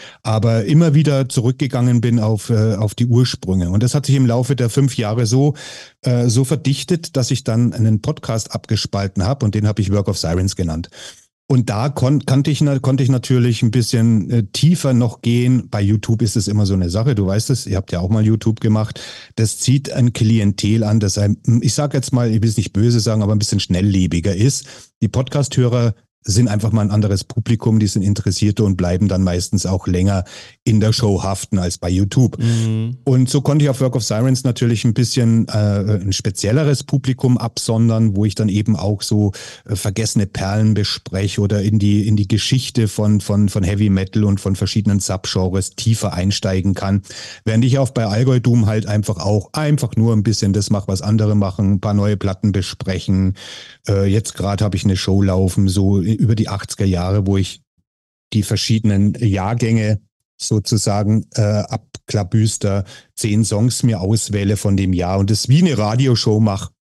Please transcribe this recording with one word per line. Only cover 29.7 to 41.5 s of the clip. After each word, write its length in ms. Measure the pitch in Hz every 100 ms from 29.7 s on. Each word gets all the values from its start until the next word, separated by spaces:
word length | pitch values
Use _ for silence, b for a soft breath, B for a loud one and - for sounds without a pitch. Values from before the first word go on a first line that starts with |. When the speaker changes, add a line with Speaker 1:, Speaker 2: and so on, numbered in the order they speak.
| 92 -
Speaker 1:
länger 360 | 87 95 98 92 B B B
in 160 | - 107
der 140 | 107
Show 300 | 113 110 98
haften 360 | 95 95 - 98
als 180 | 87 -
bei 120 | 87
YouTube. 480 | 90 101 - 123 -
Speaker 2:
Mhm. 580 | 117 117 113 110 113 123
Speaker 1:
Und 260 | - 127 127
so 120 | 147
konnte 220 | 131 147 147
ich 40 |
auf 120 | 127
Work 140 | 131 127
of 80 |
Sirens 400 | 107 107 127 127
natürlich 420 | 127 117 120 113 123
ein 80 |
bisschen, 540 | 107 120 - 117 113 110
äh, 500 | 107 104 101 101 107
ein 120 | 98
spezielleres 720 | 95 110 90 98 127 151 139
Publikum 540 | - 143 123 127 127 123
absondern, 800 | 117 - - 113 113 113 113 98
wo 100 | 107
ich 100 | -
dann 140 | 107
eben 260 | 101 104 98
auch 260 | 95 104
so, 300 | - 104 104 B B B -
äh, 100 | 101
vergessene 500 | 107 95 110 110 98
Perlen 460 | - 95 104 110
bespreche 680 | 104 101 - - 95 98 -
oder 200 | 98